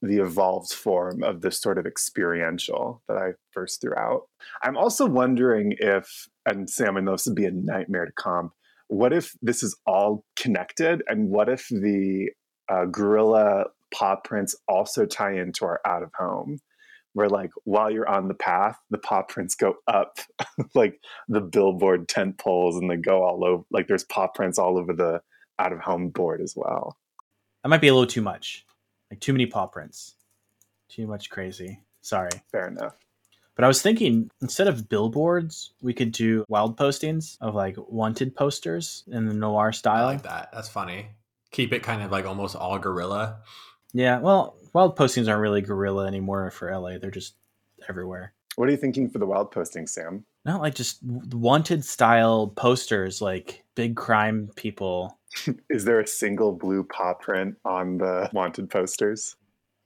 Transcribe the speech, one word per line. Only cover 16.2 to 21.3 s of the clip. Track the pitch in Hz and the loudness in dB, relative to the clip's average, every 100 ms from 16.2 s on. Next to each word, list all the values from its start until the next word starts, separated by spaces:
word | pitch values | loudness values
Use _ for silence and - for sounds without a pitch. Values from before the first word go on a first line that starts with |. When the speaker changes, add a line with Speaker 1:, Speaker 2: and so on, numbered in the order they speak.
| 90 101 - 147 _ _ _ - _ | -6 -4 -6 -10 _ _ _ -20 _
Speaker 1:
Where, | 101 104 | 0 2
like, | 101 92 - | 2 -2 -10
while | - 104 107 | 0 2 2
you're | 110 110 | 0 0
on | 98 95 | 0 0
the | |
path, | 95 92 90 104 - - | -4 0 2 0 -2 -8
the | 104 | -6
paw | - 98 | -2 -2
prints | - - 95 - | -2 -6 -4 0
go | 98 - - | 0 0 0
up, | 104 - - - - - | 2 0 -4 -14 -10 -10
<laughs> | - 127 | -6 0
like, | 139 117 - - - | 4 4 2 -18 -14
the | - | -2